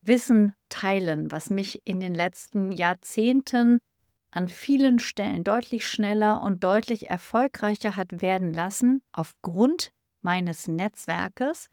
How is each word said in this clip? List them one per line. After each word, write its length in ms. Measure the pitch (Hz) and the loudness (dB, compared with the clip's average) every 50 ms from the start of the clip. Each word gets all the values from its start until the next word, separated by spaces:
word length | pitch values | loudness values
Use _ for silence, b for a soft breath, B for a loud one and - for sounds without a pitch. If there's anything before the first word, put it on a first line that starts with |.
| _ | _
Wissen 480 | 208 240 247 - - 240 214 208 202 196 _ _ _ | 4 2 2 4 2 4 4 4 4 0 _ _ _
teilen, 640 | - - - 190 196 196 185 165 156 151 156 151 | -12 -4 -2 0 0 0 0 0 -2 -2 -4 -6
was 180 | 151 156 - - | -6 -8 -6 -4
mich 320 | 196 196 196 196 - - _ | -4 -4 -4 -6 -10 -12 _
in 160 | - 190 185 | -6 -6 -6
den 140 | 185 180 175 | -4 -4 -2
letzten 580 | 170 175 175 175 - - - - 208 190 190 | -2 -2 -2 _ -8 -20 -6 -4 -2 -2 -2
Jahrzehnten 1040 | 190 175 175 175 185 185 _ - - - 220 240 254 269 262 - - 240 240 233 240 240 _ _ _ _ _ _ _ _ _ _ | -2 -2 0 -2 -2 -2 _ -8 -2 0 2 4 2 2 0 0 0 4 6 6 4 4 _ _ _ _ _ _ _ _ _ _
an 180 | - 175 180 175 | -6 -6 -6 -6
vielen 500 | 175 - - - 277 262 269 262 247 233 | -6 -10 -2 0 2 4 6 4 4 4
Stellen 460 | 233 - - - 196 208 - 170 170 | 2 -2 -6 -4 -4 -2 -2 -2 0
deutlich 440 | 196 202 240 254 - - 220 - - | 0 0 0 0 -4 -6 -6 -6 -6
schneller 540 | - - 208 202 208 214 214 214 214 - | -4 -2 0 0 2 2 4 2 2 2
und 200 | - 202 196 175 | 0 -2 -2 0
deutlich 480 | 190 185 190 214 220 - 240 208 - - | 2 2 2 2 2 0 -6 -6 -4 -6
erfolgreicher 880 | 180 175 - - - 233 262 277 - - - 208 208 - - 214 190 | -6 -6 -6 -2 0 2 2 2 -2 -2 -2 -2 -2 0 -2 -4 -4
hat 240 | 202 185 180 185 170 | -4 -6 -6 -6 -4
werden 300 | - 185 190 185 185 170 | 0 0 0 0 0 -2
lassen, 500 | 160 165 170 190 202 - 247 247 262 269 _ _ | -2 -2 -4 -4 -2 2 2 2 2 2 _ _
aufgrund 800 | - - 160 - _ _ - 185 170 185 226 262 330 349 - - _ _ _ _ _ _ | -8 -8 -8 -8 _ _ -10 -6 2 2 4 4 4 0 -4 -10 _ _ _ _ _ _
meines 480 | - 180 175 180 180 170 165 - - - | -4 -2 0 0 0 -2 -4 -6 -6 -6
Netzwerkes 1000 | 160 165 190 214 _ - - - 165 170 185 190 _ - 254 277 330 - - _ | -4 -2 -4 -4 _ -10 -8 -6 -4 -4 -4 -6 _ -4 -4 -4 -4 -6 -12 _